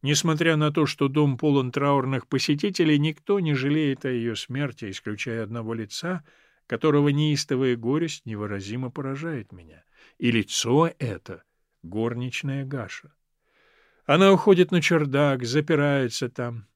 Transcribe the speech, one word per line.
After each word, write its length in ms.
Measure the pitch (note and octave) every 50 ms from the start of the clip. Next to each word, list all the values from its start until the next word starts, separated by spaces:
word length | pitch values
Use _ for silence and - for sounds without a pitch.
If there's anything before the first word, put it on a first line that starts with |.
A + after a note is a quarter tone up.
| -
Несмотря 540 | C3+ D3+ D3 - E3+ D#3+ D#3 E3+ E3 D#3+
на 160 | D3+ D3+ D3+ D3
то, 140 | E3 D#3
что 220 | C#3+ - - D3 C#3
дом 300 | C3+ D3+ D3+ C#3+ C3+ B2
полон 320 | - D#3 C#3+ C#3 B2+ B2
траурных 560 | A#2+ C#3 C#3 C#3+ C#3+ C#3 C3 C3 C3+ B2+ -
посетителей, 720 | _ - C3+ - - D3+ D3 - G#3 F#3+ - F3 D#3 D3+ D3
никто 400 | C#3+ D#3 D#3 - _ - G3 G3+
не 160 | F3+ D#3+ D3
жалеет 500 | C3 B2+ C#3 D3 D#3 D#3 C#3+ C3+ C3 -
о 60 | C3+
ее 240 | B2+ A#2+ A2+ A#2 A2+
смерти, 560 | G#2 - - B2 C3+ D3 C#3 A#2+ - - G#2
исключая 540 | F#2+ - _ A2 G#2+ G#2 - A#2+ A2+ A2+ A2+
одного 300 | G#2 A2+ A#2 A2+ A2 A2+
лица — 500 | A2+ A2 G#2+ - - - E3+ F#3 E3+ - _ _ _ _ _ _ _ _
которого 420 | _ - A2+ - D#3+ C#3+ D3 C#3+ D3
неистовая 680 | C#3+ D3 D3+ D3+ D3 C#3 - _ C#3+ B2+ C3+ C3 B2
горесть 500 | A#2 A2+ A#2 C3+ D#3 E3+ D#3+ D3 - _
невыразимо 640 | A#2+ A2 G2+ G#2 G#2 G#2 G2 F#2+ G2+ G#2+ B2 C3 B2
поражает 600 | A#2+ - C#3 C3+ C3+ C#3 D#3 E3+ D#3+ C3 G#2 _ -
меня. 320 | F#2 F2 D#2 D#2 D#2+ _ _ _ _ - _ _ _
И 120 | - B2
лицо 600 | A#2 A2+ G2+ - - - - A#2 B2 C#3+ E3 E3 D#3+ _
это — 440 | C#3+ A#2+ G2+ E2+ _ - F#2 E2+ _ _ _ _ _ _ _ _ _
горничная 800 | E2+ F2 G#2+ A2+ A#2 A#2 A#2 B2 B2+ A#2+ - - C#3+ C3+ C#3 C#3
Гаша. 480 | C3 C#3 C3+ A2 F#2 - - _ - _ _ _ _ _ _ _ _ _ _ _ _ _ _ _ _ _ _ _
Она 260 | - C#3 E3 F#3+ F#3+ G3
уходит 380 | F#3 - - G3 E3+ F3+ F3+
на 100 | F#3 F3
чердак, 640 | D#3 - F3 D#3+ D3 C#3+ C3 C#3 D3 D3 C#3 B2+ B2
запирается 840 | A2+ A#2+ D3+ D3 D3 E3+ D3 C#3+ D3 C#3+ C#3 C3 B2 - - - B2
там, 400 | - - B2 A#2+ A#2+ A2+ G2+ _ _